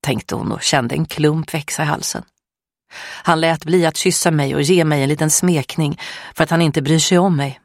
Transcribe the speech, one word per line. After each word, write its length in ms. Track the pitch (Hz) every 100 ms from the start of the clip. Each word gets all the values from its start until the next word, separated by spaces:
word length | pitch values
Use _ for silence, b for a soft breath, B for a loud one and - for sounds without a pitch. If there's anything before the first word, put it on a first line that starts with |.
tänkte 340 | - 117 - -
hon 160 | -
och 100 | 110
kände 340 | - 143 117 139
en 100 | 160
klump 480 | - 151 160 151
växa 300 | 165 147 -
i 20 | 151
halsen. 380 | 151 - - - _ _ _ _ _ _ B B B
Han 180 | - 160
lät 240 | 165 160 151
bli 200 | 180 165
att 120 | -
kyssa 340 | 185 - 175
mig 240 | 156 139 139
och 60 |
ge 240 | 143 180 160
mig 180 | 147
en 60 | 135
liten 220 | 151 156
smekning 680 | - 180 165 127 - 151 143 B B B -
för 80 |
att 60 | 160
han 120 | 165
inte 200 | 165 160
bryr 180 | 139 160
sig 180 | - 180
om 180 | 190 156
mig. 240 | 139 135